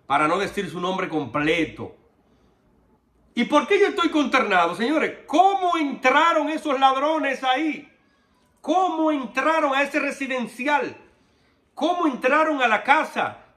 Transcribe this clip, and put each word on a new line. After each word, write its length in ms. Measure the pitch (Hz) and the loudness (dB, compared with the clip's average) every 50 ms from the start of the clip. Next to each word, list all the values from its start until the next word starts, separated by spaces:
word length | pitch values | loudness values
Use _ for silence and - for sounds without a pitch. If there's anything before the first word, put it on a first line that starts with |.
| _ | _
para 200 | - 139 143 151 | -2 0 2 2
no 120 | 156 175 190 | 2 2 0
decir 300 | 202 175 - 202 196 160 | -2 -4 -4 -6 -6 -6
su 100 | 147 180 | -6 -6
nombre 300 | 175 185 190 190 185 160 | -4 -4 -4 -4 -4 -4
completo. 840 | 160 156 143 117 123 147 147 156 165 170 156 151 - - 107 87 - _ _ _ _ _ _ _ _ _ _ _ _ _ _ _ _ _ _ _ _ _ _ _ _ _ _ _ - | -4 -4 -4 -4 -4 -2 0 0 0 0 0 -4 -6 -10 -14 -16 -16 _ _ _ _ _ _ _ _ _ _ _ _ _ _ _ _ _ _ _ _ _ _ _ _ _ _ _ -4
¿Y 80 | 240 240 | -2 0
por 240 | - 294 294 294 | 2 2 2 2
qué 100 | - 403 | 4 4
yo 100 | 370 403 | 4 4
estoy 200 | 359 - - 330 | 2 2 0 -2
consternado, 680 | 320 - 302 285 226 240 254 220 208 190 180 170 170 175 | 0 0 0 0 2 2 0 2 2 2 2 2 2 0
señores? 440 | 175 226 254 320 302 226 - - - - | -2 -2 0 0 0 -2 -2 -6 -8 -8
¿Cómo 500 | - - 320 370 392 392 381 370 349 349 | 0 2 4 4 4 4 2 0 0 0
entraron 720 | 330 302 277 240 - - 262 262 277 320 339 330 311 294 294 | 0 -2 -2 -4 0 2 2 4 4 4 4 2 2 0 -2
esos 300 | 320 302 - 311 262 262 | -4 -4 -4 -2 0 2
ladrones 640 | 269 269 262 269 277 302 320 311 277 277 262 - 254 | 4 2 2 2 0 -2 0 0 -2 -2 -4 -2 -2
ahí? 480 | 262 254 269 320 311 269 156 - - _ _ _ _ _ _ _ _ _ _ _ _ _ _ | -2 0 0 -2 -4 -4 -6 -12 -20 _ _ _ _ _ _ _ _ _ _ _ _ _ _
¿Cómo 500 | - - 320 370 381 359 320 320 320 311 | -2 0 0 2 2 0 0 0 0 0
entraron 640 | 302 277 254 - - 262 262 311 320 320 302 277 262 | 0 -2 -4 -6 -4 -2 0 0 0 2 0 0 2
a 80 | 269 285 | 0 0
ese 160 | 277 302 294 | 0 -2 -2
residencial? 960 | 269 277 254 - 269 247 262 254 233 - - - 247 294 294 277 240 143 113 - - _ _ _ _ _ _ _ _ _ _ _ _ _ _ | -4 -4 -6 -6 -6 -6 -4 -4 -6 -6 -8 -6 -2 0 0 0 -2 -4 -10 -14 -20 _ _ _ _ _ _ _ _ _ _ _ _ _ _
¿Cómo 320 | - 285 330 359 349 349 | -2 -2 0 0 0 0
entraron 540 | 311 254 202 - 254 277 311 311 311 302 277 254 | -2 -2 -2 0 2 2 2 2 2 0 0 0
a 40 | |
la 140 | 233 214 202 | 2 0 0
casa? 560 | - - 277 311 285 - - 240 160 113 - - - _ _ | 2 2 0 0 0 -2 -4 -6 -6 -6 -8 -12 -20 _ _